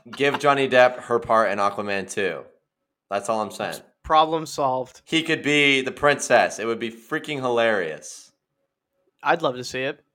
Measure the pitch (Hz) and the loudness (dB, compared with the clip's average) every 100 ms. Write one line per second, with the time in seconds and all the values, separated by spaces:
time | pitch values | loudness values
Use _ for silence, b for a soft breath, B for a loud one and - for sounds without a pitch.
0 | 123 110 139 139 143 139 135 127 123 127 | -8 -2 -2 2 2 2 4 6 6 4
1 | - 120 117 113 107 101 101 101 104 98 | -2 -2 2 2 2 0 -2 -2 -4 -6
2 | 95 - 95 73 - _ _ _ _ _ | -6 -4 -4 -4 -12 _ _ _ _ _
3 | - 101 101 110 104 - 98 80 - _ | -8 -6 -2 -2 -4 -6 -8 -8 -16 _
4 | - 156 160 160 156 - 139 131 123 - | 0 2 2 0 -6 -4 -2 -2 -6 -16
5 | - 160 160 147 127 147 143 135 127 - | -4 -2 0 -2 0 2 4 2 -2 0
6 | 147 131 - 120 123 - 110 113 117 113 | 0 2 4 4 4 0 -4 -4 -6 -10
7 | - 156 151 143 127 117 113 107 82 73 | -8 -8 -6 -6 -2 2 2 0 -4 -8
8 | - - - _ _ _ _ _ _ _ | -14 -20 -20 _ _ _ _ _ _ _
9 | _ _ 143 165 156 127 123 127 135 147 | _ _ -2 0 0 -4 -6 -4 -4 -6
10 | _ | _